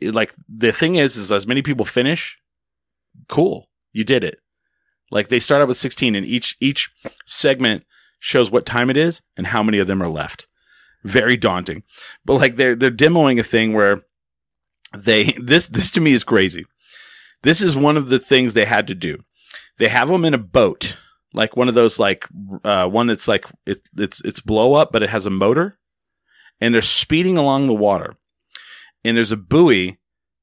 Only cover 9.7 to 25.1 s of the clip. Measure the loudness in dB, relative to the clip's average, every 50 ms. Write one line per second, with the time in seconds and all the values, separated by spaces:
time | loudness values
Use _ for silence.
9.7 | 2 0 0 0 -2 -4 -4 -4 -6 -6 -8 -10 -12 -18 -20 _ _ _ _ _
10.7 | _ _ _ _ _ _ -12 0 0 2 2 2 0 2 0 0 0 -2 -4 -8
11.7 | -10 -12 -14 _ _ -20 -20 -20 -20 _ -2 -2 2 2 2 0 2 0 0 0
12.7 | 2 2 0 -2 2 2 2 2 4 4 2 2 2 0 -2 0 0 0 0 0
13.7 | 0 0 0 0 -2 -2 _ _ _ _ _ _ _ _ _ _ _ _ _ _
14.7 | _ _ -20 -18 -18 -8 -2 0 2 2 2 0 -2 -6 -2 0 0 0 0 0
15.7 | -4 -2 -2 0 0 2 2 2 2 2 2 2 2 2 2 0 -2 -8 -16 _
16.7 | _ _ _ _ -20 -20 -20 -20 -20 -20 -20 _ _ _ 0 2 2 4 2 0
17.7 | 0 2 2 2 2 0 0 0 -2 -2 2 2 2 2 2 2 2 0 2 2
18.7 | 2 -2 -2 -2 -8 -8 -8 -8 -10 -10 -16 _ _ _ _ _ -20 -20 -20 _
19.7 | _ -2 -2 0 2 2 2 2 0 0 2 0 0 -2 -4 0 2 2 2 2
20.7 | 0 -4 -10 -12 -12 -14 _ _ _ _ _ _ -4 -4 -4 -2 0 0 0 2
21.7 | 4 4 4 4 2 2 0 0 0 -2 -8 -20 -18 -18 -16 -16 -16 -8 -2 0
22.7 | 0 2 0 0 0 0 0 0 -2 -2 -2 -2 -2 -2 -2 -8 -20 _ -10 -10
23.7 | -10 -10 _ _ -8 -8 -8 -6 -8 -10 -10 -10 -10 -8 -6 -2 0 2 4 4
24.7 | 4 4 2 2 0 -2 -2 0